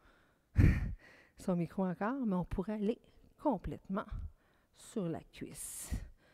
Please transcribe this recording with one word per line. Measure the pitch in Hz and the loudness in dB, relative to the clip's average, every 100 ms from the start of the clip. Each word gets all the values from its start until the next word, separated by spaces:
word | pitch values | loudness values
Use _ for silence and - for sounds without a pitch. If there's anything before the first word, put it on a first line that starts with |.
| - - _ _ _ | -20 -20 _ _ _
<laughs> | - - - - - - - - - | 8 8 8 0 -6 -14 -20 -20 -8
son | - 175 | 0 0
micro | 165 - | 0 0
encore, | 185 170 202 277 233 | -2 0 -2 -2 0
mais | 180 | 0
on | |
pourrait | 170 - 185 | -2 -4 -2
aller | 214 202 240 - - - - | -2 -2 -2 -8 -20 -20 -4
complètement | 311 202 - - - 190 - - - - _ _ _ - | -2 0 -4 -10 -4 -4 -4 -8 -8 -14 _ _ _ -20
sur | - 226 175 | -10 -6 -4
la | 151 - | -6 -10
cuisse. | - - - - - - - - - - | -14 -14 -10 -12 -12 -6 -6 -8 -18 -20